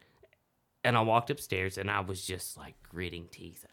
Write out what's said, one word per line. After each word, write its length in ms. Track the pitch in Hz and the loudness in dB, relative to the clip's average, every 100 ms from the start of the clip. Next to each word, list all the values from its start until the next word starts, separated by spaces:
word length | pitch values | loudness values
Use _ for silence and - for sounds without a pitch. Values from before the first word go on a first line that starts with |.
| _ _ - _ _ _ _ _ | _ _ -20 _ _ _ _ _
And 140 | 120 117 | 4 4
I 40 | |
walked 280 | 113 113 - | 6 6 4
upstairs, 480 | 135 - 92 95 98 | -2 -2 0 0 0
and 140 | 98 | 0
I 80 | 101 | 0
was 260 | 92 92 - | 0 -4 -6
just, 300 | 92 - - | -6 -8 -12
like, 240 | - - | -16 -18
gritting 440 | - 85 90 85 85 | -12 -6 -6 -6 -12
teeth. 380 | - 87 - - | -16 -16 -16 -14